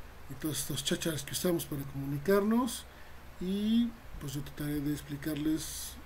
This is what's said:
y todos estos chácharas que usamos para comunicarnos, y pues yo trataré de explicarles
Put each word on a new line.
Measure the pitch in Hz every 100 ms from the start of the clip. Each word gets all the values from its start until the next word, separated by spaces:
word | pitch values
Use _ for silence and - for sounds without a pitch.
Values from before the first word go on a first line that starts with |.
| - - -
y |
todos | 131 156 135
estos | - 143
chácharas | - 170 170 147
que | -
usamos | - 180 170
para | - 143
comunicarnos, | 139 139 139 143 - 202 208 233 262 - - - - - - -
y | 180 196 214 226 233 - - -
pues | 143
yo | 143
trataré | 143 - 147 147
de | 143
explicarles | 143 - 143 156 147 156 156 - - - -